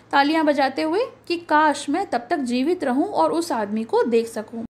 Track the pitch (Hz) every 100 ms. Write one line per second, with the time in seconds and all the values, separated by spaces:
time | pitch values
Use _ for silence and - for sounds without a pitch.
0 | - 277 277 320 302 285 269 262 311 349
1 | 539 - - 339 - 302 311 285 - 311
2 | 403 240 240 330 247 247 277 359 269 247
3 | 381 359 320 320 330 254 202 214 226 -
4 | 349 233 226 226 214 226 226